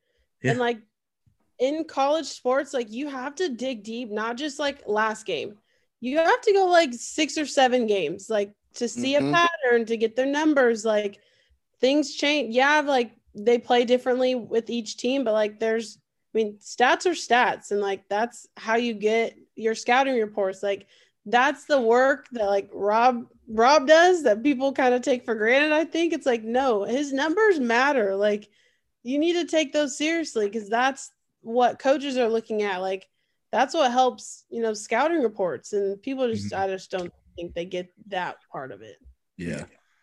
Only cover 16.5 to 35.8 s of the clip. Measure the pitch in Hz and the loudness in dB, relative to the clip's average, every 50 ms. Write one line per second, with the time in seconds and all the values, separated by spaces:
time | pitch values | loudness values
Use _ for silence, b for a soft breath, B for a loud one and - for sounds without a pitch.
16.5 | 208 - - - - - 240 262 330 349 - 370 320 - - - 233 247 240 196 | -4 -10 -18 -10 -2 0 2 2 2 2 0 -2 -2 -2 0 2 2 4 4 2
17.5 | - - - - 208 208 208 196 196 190 - - 202 208 233 233 - - - _ | 0 -4 -6 -4 -4 -2 -2 -2 -4 -6 -6 -4 -2 -2 -2 -4 -6 -10 -20 _
18.5 | _ - - 220 226 233 247 240 220 202 202 208 220 226 226 - - - - _ | _ -10 -4 -2 0 0 0 -2 -2 -2 0 0 2 2 0 -2 -6 -12 -20 _
19.5 | _ - 220 220 226 220 - - 240 262 277 269 262 233 214 208 208 214 202 190 | _ -6 -4 -4 -4 -2 0 2 4 4 4 2 0 0 -2 -2 -2 -2 -2 -2
20.5 | 196 - - 202 202 196 202 b b b b b b _ - 208 208 240 254 294 | -4 -4 -4 -4 -4 -4 -8 b b b b b b _ -6 0 2 2 2 2
21.5 | 285 - - - 294 269 233 220 233 247 262 269 294 277 - _ 247 233 208 196 | 0 -2 -2 0 0 2 4 4 4 4 4 4 2 -2 -6 _ -6 -2 0 0
22.5 | 202 202 196 - - 170 196 208 214 226 233 254 247 233 - - _ _ _ - | 0 0 -2 -4 -6 -4 0 0 2 4 4 4 2 0 -4 -12 _ _ _ -4
23.5 | 220 214 226 254 294 311 269 277 311 330 349 359 359 339 285 220 202 220 233 294 | 0 4 6 6 6 6 6 8 8 8 8 6 4 4 2 2 2 2 2 0
24.5 | 285 247 269 277 269 302 269 254 247 247 247 294 262 247 - 254 226 220 208 226 | 0 0 0 -2 0 2 2 2 2 2 2 0 -2 -2 -2 -4 -4 0 2 2
25.5 | 247 277 302 311 302 302 330 320 - 330 339 330 330 277 - 269 240 240 220 220 | 4 4 4 2 2 0 0 0 -2 -2 -2 -2 -2 -2 0 0 -2 0 -2 -2
26.5 | 233 254 277 262 226 196 196 - 233 277 302 277 269 262 294 320 320 403 440 427 | -2 0 2 2 0 0 0 -2 -2 -2 -2 -4 -4 -2 -2 0 0 2 4 4
27.5 | 370 302 247 233 226 240 262 285 294 254 208 196 196 196 208 208 208 208 208 - | 4 2 0 0 2 2 2 2 2 0 0 0 0 0 0 0 0 -2 -6 -12
28.5 | _ _ _ _ _ _ _ _ _ _ - 240 269 285 311 349 339 349 330 285 | _ _ _ _ _ _ _ _ _ _ -8 -4 -2 0 0 0 0 -2 -2 -2
29.5 | 330 311 320 - - 302 294 269 - - 294 311 330 330 320 - - 220 208 202 | -2 -2 -2 0 -2 -2 -2 -2 -4 -4 -4 -2 -2 -2 -4 -4 -4 -4 -4 -2
30.5 | 208 226 208 196 220 233 254 269 269 - - - _ _ _ _ _ _ - 220 | -4 -6 -6 -4 -2 0 0 0 -2 -4 -12 -20 _ _ _ _ _ _ -12 -4
31.5 | 233 247 247 233 - - - 269 277 294 269 285 254 254 247 214 226 226 220 - | 0 2 2 2 0 0 0 0 0 0 0 -4 -2 -2 -2 0 -2 -2 -4 -4
32.5 | 220 214 208 202 185 185 190 190 190 190 - _ _ _ _ _ _ _ _ _ | -4 -4 -2 -2 -4 -4 -4 -4 -6 -6 -10 _ _ _ _ _ _ _ _ _
33.5 | - 214 262 277 - 330 285 247 240 254 254 254 - - - - - - _ _ | 0 0 0 0 2 2 0 2 4 2 2 2 0 -4 -10 -18 -20 -20 _ _
34.5 | 240 233 226 220 220 208 - - 226 226 277 320 339 320 254 220 - - 190 175 | -8 -4 -4 -4 -4 -6 -6 -4 -2 0 0 0 0 0 0 -2 -2 -2 -4 -4
35.5 | 135 113 - - 208 202 | -4 -6 -8 -6 -4 -4